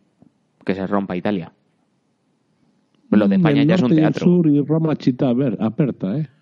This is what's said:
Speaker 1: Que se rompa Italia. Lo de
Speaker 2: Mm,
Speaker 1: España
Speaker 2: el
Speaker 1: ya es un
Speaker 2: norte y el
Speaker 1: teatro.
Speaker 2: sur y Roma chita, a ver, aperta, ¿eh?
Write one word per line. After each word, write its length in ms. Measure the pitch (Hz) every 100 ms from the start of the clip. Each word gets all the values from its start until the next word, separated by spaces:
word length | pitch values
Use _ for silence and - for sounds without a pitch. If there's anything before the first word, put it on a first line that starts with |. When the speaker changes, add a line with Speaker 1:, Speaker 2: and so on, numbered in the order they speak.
| _ _ _ _ _ _
Speaker 1:
Que 100 | -
se 120 | 95 95
rompa 280 | 101 98 92
Italia. 360 | 104 101 82 _ _ _ _ _ _ _ _ _ _ _ _ _ _ _ _
Lo 180 | 104 101
de 80 | 98
Speaker 2:
Mm, 40 |
Speaker 1:
España 220 | 156 143
Speaker 2:
el 60 | 143
Speaker 1:
ya 60 |
es 80 | -
un 60 | 123
Speaker 2:
norte 100 | 160
y 40 |
el 80 | 156
Speaker 1:
teatro. 120 | 143 -
Speaker 2:
sur 200 | 175 160
y 140 | 143
Roma 340 | 135 160 160 143
chita, 320 | - 123 139
a 60 |
ver, 240 | 120 139 92
aperta, 560 | 110 110 139 - 92 131
¿eh? 100 | 156 _